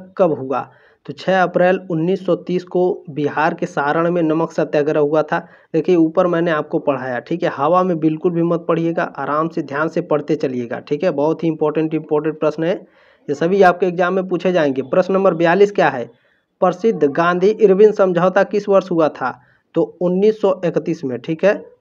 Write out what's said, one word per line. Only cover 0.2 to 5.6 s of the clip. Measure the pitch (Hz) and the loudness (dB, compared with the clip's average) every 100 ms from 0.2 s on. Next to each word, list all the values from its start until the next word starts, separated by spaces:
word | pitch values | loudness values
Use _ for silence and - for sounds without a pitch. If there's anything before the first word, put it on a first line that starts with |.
| 180 | 0
हुआ? | 135 131 127 - _ _ _ - | 0 -4 -6 -6 _ _ _ -18
तो | |
छः | 139 - 190 | -10 -2 0
अप्रैल | 180 180 180 185 185 | 2 2 2 2 -2
उन्नीस | 165 165 190 185 | -4 -2 -2 -2
सौ | 165 | -4
तीस | - 180 | -2 -4
को | 180 180 180 - - | -2 0 0 -2 -8
बिहार | 143 143 143 160 | -4 -4 0 -2
के | 175 180 | -2 -6
सारण | - 143 156 170 | -4 -2 0 0
में | 175 | 0
नमक | 156 160 165 | 0 0 -2
सत्याग्रह | - 147 156 147 156 | -2 -2 0 0 0
हुआ | 147 156 | 0 0
था। | 151 170 - - | 0 -4 -6 -20